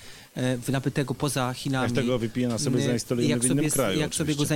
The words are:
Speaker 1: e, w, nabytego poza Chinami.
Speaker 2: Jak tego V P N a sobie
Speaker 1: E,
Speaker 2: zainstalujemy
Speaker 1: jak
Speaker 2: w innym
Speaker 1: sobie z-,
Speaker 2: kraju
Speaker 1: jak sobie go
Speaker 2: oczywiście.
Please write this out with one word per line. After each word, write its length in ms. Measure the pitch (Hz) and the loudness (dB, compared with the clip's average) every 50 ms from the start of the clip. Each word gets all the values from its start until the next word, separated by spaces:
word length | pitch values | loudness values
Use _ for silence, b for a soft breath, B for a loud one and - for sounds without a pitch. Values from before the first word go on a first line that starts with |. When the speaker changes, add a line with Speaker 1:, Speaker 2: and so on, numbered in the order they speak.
| B B B B B B B | B B B B B B B
Speaker 1:
e, 220 | - 127 127 131 | -2 0 0 0
w, 120 | 123 123 - | -2 -2 -2
nabytego 460 | 127 135 127 147 - 156 139 - 131 | -2 0 0 0 0 0 -2 -2 -2
poza 380 | - 151 143 - 139 127 123 127 | -2 -2 -2 0 0 0 -2 -2
Chinami. 320 | - - 139 135 131 127 | -4 -4 -2 0 0 2
Speaker 2:
Jak 100 | 120 120 | 2 2
tego 240 | 139 123 120 127 120 | 2 2 2 2 0
V 100 | 113 110 | 0 -2
P 120 | - 123 | 0 0
N 120 | 123 123 117 | 0 0 0
a 60 | 110 | 0
sobie 200 | 147 - 123 139 | 0 0 2 2
Speaker 1:
E, 80 | 139 | 2
Speaker 2:
zainstalujemy 440 | 123 120 113 - - 135 120 120 120 | 2 0 0 0 -2 0 2 2 2
Speaker 1:
jak 100 | 123 120 | 2 2
Speaker 2:
w 40 | 120 | 2
innym 120 | 127 131 143 | 2 2 2
Speaker 1:
sobie 120 | 151 151 | 2 2
z-, 40 | - | 2
Speaker 2:
kraju 260 | 143 127 101 95 - | 2 2 2 2 0
Speaker 1:
jak 140 | 151 - - | 0 -2 -2
sobie 200 | - 160 143 151 | -2 -2 0 0
go 80 | 143 151 | 0 0
Speaker 2:
oczywiście. 120 | 156 156 | 0 0